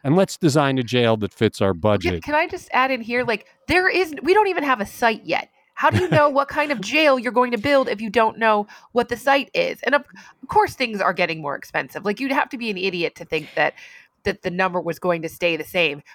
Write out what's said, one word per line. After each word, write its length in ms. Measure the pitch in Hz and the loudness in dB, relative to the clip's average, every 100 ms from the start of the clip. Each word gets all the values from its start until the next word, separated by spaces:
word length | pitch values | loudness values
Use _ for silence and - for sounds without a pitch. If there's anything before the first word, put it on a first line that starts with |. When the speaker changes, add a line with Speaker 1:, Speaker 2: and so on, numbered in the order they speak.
Speaker 1:
and 120 | 135 170 | 0 2
let's 220 | 196 - | 2 0
design 400 | 170 139 139 131 | 0 2 2 0
a 60 | |
jail 340 | 120 123 117 113 | 0 2 2 2
that 160 | 101 | -2
fits 280 | - 110 - | 0 -2 2
our 120 | 98 | -2
Speaker 2:
Can, 60 | 87 | 2
Speaker 1:
budget." 420 | 107 101 90 85 | 2 2 0 -4
Speaker 2:
can 120 | - 302 | -2 -2
I 120 | 339 | -2
just 220 | 359 - | -6 -4
add 160 | - 262 | 0 0
in 100 | 254 | -2
here? 220 | 226 240 240 | -4 -4 -2
Like, 220 | 214 - _ - | -4 -6 _ -2
there 220 | 339 370 | 0 2
is, 260 | - 359 294 | 0 -2 -4
we 100 | 277 | 2
don't 140 | 392 403 | 4 4
even 160 | 349 | 0
have 160 | 285 247 | -2 -2
a 40 | 196 | -2
site 400 | - 240 214 165 | -2 -2 0 -4
yet. 240 | 139 - _ _ - | -4 -4 _ _ 0
How 140 | 294 | 2
do 100 | - | 2
you 100 | 359 | 2
know 200 | 311 294 | 4 4
what 180 | 277 277 | 2 -2
kind 220 | 302 294 | -2 -2
of 80 | 254 | -2
jail 360 | 190 285 311 262 | -2 2 4 2
you're 120 | 240 | 0
going 180 | 226 247 | 0 0
to 60 | 240 | 0
build 300 | 254 277 254 | 2 2 2
if 100 | 202 | -4
you 80 | 226 | -2
don't 280 | 233 220 226 | 2 2 2
know 300 | 226 208 208 - _ | 2 2 -2 -10 _
what 140 | 240 233 | -2 -2
the 60 | 233 | -2
site 320 | 277 277 240 | 0 0 0
is? 260 | - 175 - | -2 -2 -2
And 120 | - 285 | 2 2
of, 60 | - - - _ | 2 -20 -20 _
of 60 | - | -2
course, 240 | 415 415 - | 2 2 0
things 240 | 247 208 | -4 -2
are 120 | 185 | -2
getting 280 | 180 175 160 | 0 -2 -2
more 140 | 143 143 | -6 -8
expensive. 480 | - 156 139 151 165 | -6 -6 -6 -6 -6
Like, 140 | 208 | -4
you'd 100 | 269 | -2
have 160 | 269 277 | -2 -2
to 80 | 254 | -4
be 120 | 233 | -6
an 80 | 185 | -4
idiot 380 | 190 180 160 - | -4 -2 -4 -6
to 100 | 170 | -8
think 220 | 160 151 - | -8 -6 0
that, 180 | 147 - - - _ _ | 0 -2 -18 -20 _ _
that 180 | 202 196 | -8 -6
the 100 | 185 | -6
number 280 | 175 190 175 | -4 -2 -2
was 180 | 165 165 | -6 -6
going 220 | 180 170 | -2 -2
to 80 | 160 | -4
stay 260 | 131 175 160 | -4 -4 -2
the 60 | 151 | -6
same. 360 | 185 165 143 - | -2 -2 -4 -14